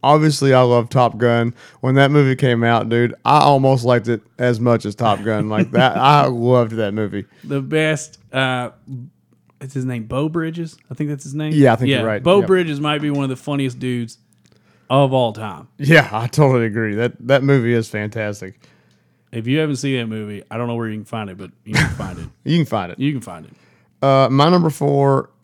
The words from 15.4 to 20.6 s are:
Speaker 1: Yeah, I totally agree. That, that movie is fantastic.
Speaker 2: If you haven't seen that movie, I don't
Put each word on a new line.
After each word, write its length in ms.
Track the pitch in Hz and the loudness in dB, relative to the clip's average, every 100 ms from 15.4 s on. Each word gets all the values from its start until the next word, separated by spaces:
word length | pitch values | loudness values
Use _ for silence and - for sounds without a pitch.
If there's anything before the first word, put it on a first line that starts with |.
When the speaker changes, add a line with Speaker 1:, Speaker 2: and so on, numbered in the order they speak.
| 107 85 - _ | -12 -14 -20 _
Speaker 1:
Yeah, 300 | 143 160 120 | 4 4 4
I 140 | 110 120 | -2 -4
totally 400 | - 143 127 113 | 2 4 4 0
agree. 300 | 107 110 104 | -2 -4 -2
That, 180 | 120 - 117 | -4 -4 0
that 180 | 135 | 2
movie 280 | 139 139 117 | 4 2 2
is 160 | 120 113 | 0 -2
fantastic. 720 | 107 104 110 107 101 95 92 _ _ _ _ _ _ _ | -6 -6 -6 -8 -8 -14 -20 _ _ _ _ _ _ _
Speaker 2:
If 140 | 117 113 | -10 -4
you 120 | 143 | -2
haven't 180 | 156 135 | -2 -4
seen 200 | 139 131 | -4 -4
that 80 | 113 | -4
movie, 360 | 110 104 104 - | -8 -10 -12 -12
I 60 | |
don't 100 | 117 | -8